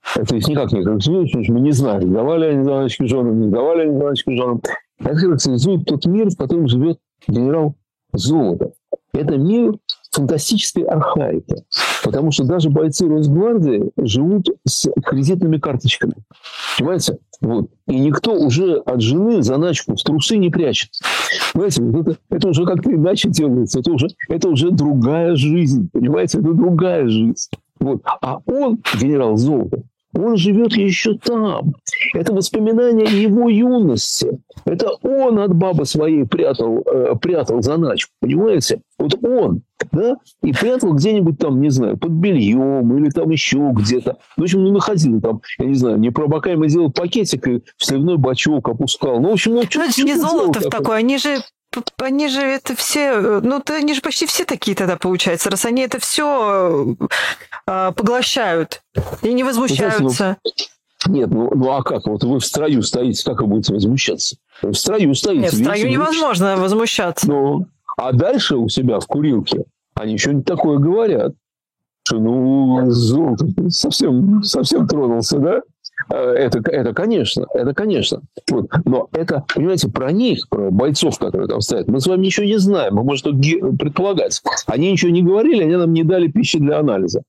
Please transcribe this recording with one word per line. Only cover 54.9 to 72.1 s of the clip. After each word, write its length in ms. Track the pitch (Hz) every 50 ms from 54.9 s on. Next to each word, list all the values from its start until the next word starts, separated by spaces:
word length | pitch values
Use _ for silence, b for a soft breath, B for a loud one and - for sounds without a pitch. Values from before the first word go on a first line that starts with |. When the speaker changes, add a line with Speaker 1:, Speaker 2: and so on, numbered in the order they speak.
| 180
Speaker 2:
получаются, 540 | 160 - 185 185 175 - 190 170 170 - 196
раз 160 | 202 185 -
они 160 | 233 233 254
это 180 | 262 247 - 254
всё, 960 | - - - - 302 294 285 269 220 208 202 190 185 175 165 143 139 - 120 -
э, 60 | - - B B B B B B B B B B B
а, 260 | - 190 190 190 185
поглощают 880 | 180 - 226 208 240 247 247 - - 269 233 196 170 165 160 - - - _ _ _ - - - - -
и 120 | - 220 240
не 100 | 247 262
Speaker 1:
Ну, 80 | 262
знаете, 240 | 262 226 262 247 143 135 208 - 220 214
ну, 60 | 139 131
Speaker 2:
возмущаются. 300 | 123 131 202 185 196 - _ - - - - - _ _ _ _ _ _ - 185
Speaker 1:
нет, 220 | 190 139 120 92
ну, 180 | - 110 117 123 -
ну, 180 | 135 127 131
а 100 | 131 139 127
как? 240 | - 147 107 - 110
Вот 160 | 107 101 117
вы 160 | 120 139 131
в 60 | 117
строю 360 | - - 143 151 151 147 123 101
стоите, 400 | - - 123 123 131 107 - -
как 160 | - 127 107
вы 60 | 117 104
будете 260 | 101 110 101 - 101
возмущаться? 600 | 104 98 104 123 135 - - 92 - - - - _ _ B B B
Вы 100 | B -
в 60 | - -
строю 380 | - - 403 427 190 143 -
стоите, 260 | - - 415 392 302
Speaker 2:
Нет, 100 | 214 175
в 20 | -
Speaker 1:
видите, 160 | 104 117 139
Speaker 2:
строю 160 | - 208 220 254
Speaker 1:
видите? 140 | 254 269
Speaker 2:
невозможно 540 | 302 320 320 330 320 285 220 175 190 196 196 190
возмущаться. 720 | 185 190 202 214 233 220 - - 202 175 165 - - -
Speaker 1:
Ну, 380 | 147 143 139 139 143 143 185 - _ _ _ - - -
а 140 | 123 127
дальше 440 | 127 123 - - 269 262 - - 160 127
у 100 | 117 107
себя 300 | - - 131 123 110 98
в 80 | 87 -
курилке 560 | - 143 147 151 131 107 - - - - - _ _ _ _ _ _
они 220 | - 107 110 107 104
что-нибудь 280 | - 139 147 139 131
такое 320 | - 180 - - 160 147 139
говорят, 560 | 143 160 180 220 226 214 170 117 - 143 143 _ _ _ _ _ _ _ _ _ _ _ _ _ _
что, 140 | -